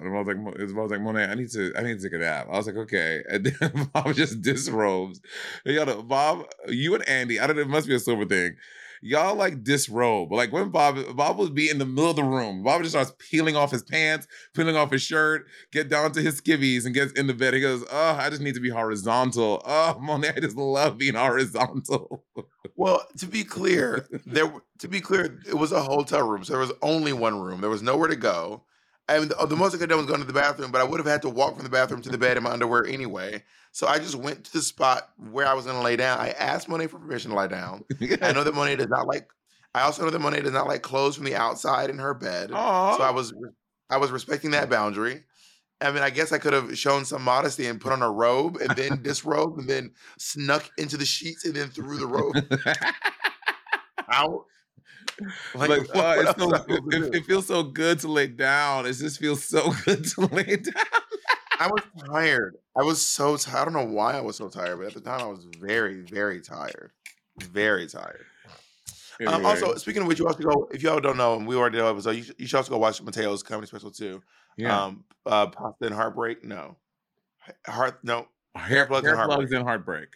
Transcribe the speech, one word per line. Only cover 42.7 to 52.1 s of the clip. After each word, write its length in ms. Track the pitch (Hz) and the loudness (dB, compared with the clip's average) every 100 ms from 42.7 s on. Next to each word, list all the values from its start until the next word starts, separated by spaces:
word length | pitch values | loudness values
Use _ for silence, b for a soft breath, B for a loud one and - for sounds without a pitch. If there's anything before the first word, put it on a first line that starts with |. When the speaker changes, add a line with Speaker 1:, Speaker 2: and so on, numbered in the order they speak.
| 185 190 220 | 2 2 2
Speaker 2:
So 60 | |
I 80 | 131 | 2
was, 220 | 127 117 - 120 - _ _ - | 0 -4 -8 -16 -18 _ _ -4
I 80 | 135 | 0
was 120 | 139 | 0
respecting 400 | 127 120 147 156 | -2 -4 -4 0
that 180 | 147 131 | 0 2
boundary. 540 | 117 104 101 117 143 - b b b b _ | 2 2 -2 -4 -6 -14 b b b b _
I 120 | 143 | -2
mean, 100 | 143 | 0
I 60 | 139 | 0
guess 240 | 127 156 | 0 0
I 60 | 151 | 0
could 120 | 151 | 2
have 260 | 139 120 127 | 2 2 -2
shown 280 | 143 139 135 | 2 2 0
some 160 | 135 | -2
modesty 440 | 127 127 147 131 123 | 2 2 2 -2 -4
and 140 | 110 | -4
put 140 | 131 | -2
on 80 | 131 | 0
a 100 | 120 | 2
robe 460 | 104 117 127 160 - | 4 4 4 2 0
and 140 | 131 | 0
then 300 | 131 135 139 | 0 0 -2
Speaker 1:
<laughs> 0 | |
Speaker 2:
disrobe 560 | 139 143 151 151 160 156 | -4 -4 0 0 0 -2
and 120 | 131 | -2
then 240 | 135 120 B B B | -2 -4 B B B
snuck 520 | - 147 139 151 - - | -10 -4 0 0 0 -6
into 200 | 151 143 | -6 -4
the 80 | 135 | -2
sheets 400 | - 165 160 170 | -2 -4 -6 -6
and 100 | 143 | -4
then 140 | 143 | -6
threw 280 | - 135 143 | -8 -8 -6
the 80 | |
robe 300 | 135 | -2